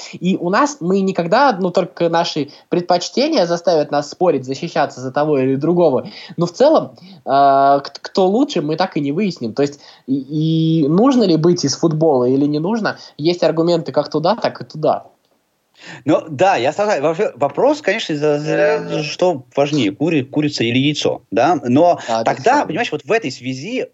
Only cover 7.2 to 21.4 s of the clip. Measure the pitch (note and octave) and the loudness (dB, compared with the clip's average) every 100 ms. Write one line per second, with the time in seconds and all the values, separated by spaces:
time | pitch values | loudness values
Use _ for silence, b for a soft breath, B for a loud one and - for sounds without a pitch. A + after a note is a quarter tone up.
7.2 | - C3+ C#3 C3+ C#3 C#3+ C#3 - - - | 0 4 6 6 6 4 0 -14 -8 0
8.2 | F#3 G#3+ C#4+ F3+ D3 D#3+ F#3 D#3+ C#3 D3+ | 2 2 0 -2 -2 -2 -2 -2 -4 -2
9.2 | G#3 E3 A2+ G#2+ C#3+ C#3+ B B - C#3 | -2 -4 -6 -2 -2 -4 B B -6 -4
10.2 | C3 D3+ D#3+ D#3+ D#3+ E3 C#3+ E3+ B3+ B3+ | -4 -2 0 2 2 2 2 2 4 4
11.2 | G#3 E3 E3 F3 C#3 - E3+ D#3 D#3+ C3 | 2 2 2 2 0 -2 -2 2 2 2
12.2 | B2 C3+ D3 D3 E3 A3+ F3 A#2+ B B | 2 2 0 -2 -2 -2 -4 -6 B B
13.2 | D3+ F3 D#3+ D#3+ E3 E3+ D3+ C#3 C#3+ D#3 | -2 0 0 0 0 0 -2 -4 -2 -2
14.2 | E3 A3+ C3 - B2+ D#3 D3+ F#2+ - _ | 0 0 -2 -4 -12 -4 -2 -2 -4 _
15.2 | _ _ _ _ _ _ B B C3+ F3+ | _ _ _ _ _ _ B B -2 0
16.2 | - C#3 F#3+ D#3+ B2 D#3 G#3 F3+ D3 E3 | -2 0 2 2 0 0 0 0 0 0
17.2 | G#3 - C#3 - A#3 D4+ - G#3+ - D3+ | -4 -2 -4 2 0 2 -2 -4 -2 -2
18.2 | D3+ D3 D3+ D#3+ D3+ D3+ E3+ D#3+ D3+ - | 0 0 0 0 2 0 -2 -6 -6 0
19.2 | F3+ D3+ - - C#3+ D3 G#2 G2+ D#3 D#3+ | 0 0 -4 -2 0 2 0 -2 -2 -2
20.2 | B2+ D3 D3 - A#2 B2 C#3+ C#3+ F2 B1+ | -2 -2 -2 -2 -2 0 0 0 -2 -4
21.2 | - G2 | -4 0